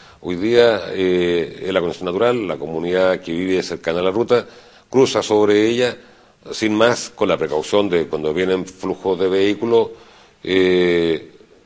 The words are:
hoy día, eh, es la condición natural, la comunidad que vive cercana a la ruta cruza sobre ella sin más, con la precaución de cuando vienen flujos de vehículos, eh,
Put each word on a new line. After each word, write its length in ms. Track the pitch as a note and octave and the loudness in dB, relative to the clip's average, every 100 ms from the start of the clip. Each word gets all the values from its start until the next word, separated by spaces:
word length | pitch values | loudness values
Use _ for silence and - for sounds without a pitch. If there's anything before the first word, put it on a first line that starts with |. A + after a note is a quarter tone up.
| - - | -20 -12
hoy 140 | F2 | -8
día, 480 | F2 A2 A#2+ A#2+ G2+ F2+ | -4 2 4 4 4 -2
eh, 760 | F#2 F#2 F2+ F2 F2 D#2 - | -2 0 2 2 0 -2 -8
es 80 | F#2 | -4
la 60 | F#2+ | -2
condición 260 | E2+ - | -2 -4
natural, 420 | F2+ F#2 A#2+ B2 F#2 | -4 -2 0 0 -4
la 100 | C#2+ | -8
comunidad 640 | D#2 D#2+ F2 F#2 F#2 F2+ | -8 -6 -2 0 2 0
que 100 | E2+ | -4
vive 320 | E2+ F#2 F#2 | -4 -2 -2
cercana 380 | - E2 E2 F2 | -4 -8 -4 -2
a 20 | |
la 80 | F#2+ | -2
ruta 340 | G#2 A#2 A#2+ - - - - _ | -2 0 0 -2 -14 -20 -20 _
cruza 360 | B2+ C3+ A2 | 2 2 2
sobre 440 | F#2+ G#2+ G#2 G#2 A2 | 0 2 4 4 2
ella 300 | A#2+ B2 - - - _ _ - | 0 -2 -4 -14 -20 _ _ -14
sin 240 | - A2 | -4 -2
más, 360 | G#2+ A#2 A#2 - | 2 2 2 -6
con 120 | - G2 | -4 -2
la 80 | D#2 | 0
precaución 520 | D#2 D#2 - G#2 G2+ | -2 -4 0 0 2
de 180 | F2 D2+ | 0 -2
cuando 280 | D#2 D#2 | -4 -2
vienen 320 | E2 F#2 F#2 F2 | -2 0 -2 -4
flujos 500 | - F#2 F2+ F#2+ F2 | -8 -8 -4 -4 -2
de 120 | F#2 | 0
vehículos, 600 | F#2+ G2+ G2+ A#2 A#2 G#2+ - - - - _ | 2 0 0 2 2 2 -6 -20 -20 -20 _
eh, 880 | E2+ F#2 F#2 F2+ F2 E2+ E2 D2+ D#2+ - _ _ | -2 2 2 2 2 2 0 -2 -8 -20 _ _